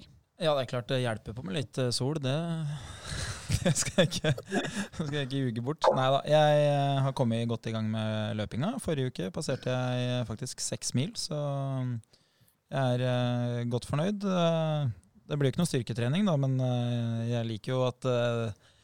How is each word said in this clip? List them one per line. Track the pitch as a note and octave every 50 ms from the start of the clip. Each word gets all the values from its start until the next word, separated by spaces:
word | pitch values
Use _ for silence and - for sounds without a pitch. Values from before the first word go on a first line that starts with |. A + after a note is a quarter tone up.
| - - - - _ _ _ -
Ja, | F3+ D#3 D3
det | C3+
er | B2 -
klart | C3 B2 A2+ -
det | C3+ B2+
hjelper | B2+ A#2+ A2 G#2 - A#2+ G#2+
på | A#2+ D#3
med | F#3 F#3
litt, | D3+ A#2+ - - C#3
eh, | B2+ B2
sol. | A2+ - B2+ C3+ D#3
Det | D#3+ C3+ B2+ C#3 D#3 E3+ E3+ E3 D#3+ D#3 D3 D3+ C3+ - - - - - - - - - - - - - -
<laughs> | - - - F3+ C#3
skal | - - - - - E3+
jeg | -
ikke, | - - - D#3 C#3 - - - F#3+ - - - - G3+ G#3 - -
skal | - D#3+ C#3+
jeg | D3 D3 C#3 B2
ikke | C3
ljuge | C#3 C3 B2 A2+ A#2+ A#2
bort. | C3 D#3+ - - - -
Neida, | C3+ C3 C3 C#3 C#3 -
jeg, | - D3 D3+ D3+ D3+ D3 D3 D3 D3
eh, | C#3+ C#3 C#3 C#3 C#3 C3+
har | C3+ C#3
kommet | C3+ - B2+ A#2 A2+ A#2 A#2 A#2
godt | A#2 - -
i | A2+
gang | A2 A2 A2 G#2+
med | A2 A2 A2 A2 G#2+ G#2+ G#2+ G#2+ A2
løpinga. | G#2+ G#2 G2 - A2 D3+ G#3+ C4+ B3+
Forrige | - F3+ D#3+ C3+ B2+ B2+
uke | - - F3 F#3
passerte | - F#3 D#3 - C3 - - B2+
jeg, | B2+ B2+ B2+ B2+ B2+ B2 B2 B2 B2 B2
eh, | A#2+
faktisk | A2+ A2 - B2+ - - -
seks | - - B2+ - - - -
mil, | A#2+ C#3+ A3 A#3
så | - - - D#3 D3 D3 C#3+ C#3 C#3 C3+ C3+ C3+ C3 B2+ B2+ A#2+ A2 - _ _ _ _ _ _ _ _ _ _ _ _ -
jeg | - C3+ C3 B2 B2 B2
er, | B2+ B2+ B2 B2 B2 B2 B2 A#2+ A#2+ A#2+ A#2+ A#2+
eh, | A#2+
godt | A#2+ B2 A#2 -
fornøyd. | - C#3 D3 E3 G3+ G#3+ G3 G#3
Eh, | F#3+ F#3 F3 E3+ E3 E3 D#3+ D#3+ D#3 D3+ D3+ C#3+ B2 - - _ _ _ - _ -
det | D3+ C#3+
blir | C#3 B2+
jo |
ikke | - -
noe | F3 -
styrketrening | - C3 A2+ - A2 A#2 A#2+ B2 D3 F#3+ G#3+
da, | F#3+ D#3
men, | C#3 C3+ C3+ C3 B2+
eh, | B2+ B2+ B2 A#2+ A#2+ A#2+ A#2+ A#2+ A#2 A#2 A#2 A#2 A2+ A#2 A#2+
jeg | A#2 A2+
liker | A2+ A2+ G#2 - C3
jo | C3 C3 B2+
at, | B2+ - - -
eh, | C3 B2 A#2+ A#2+ A#2+ A#2 A#2 A#2 A2+ - _ _ - _ _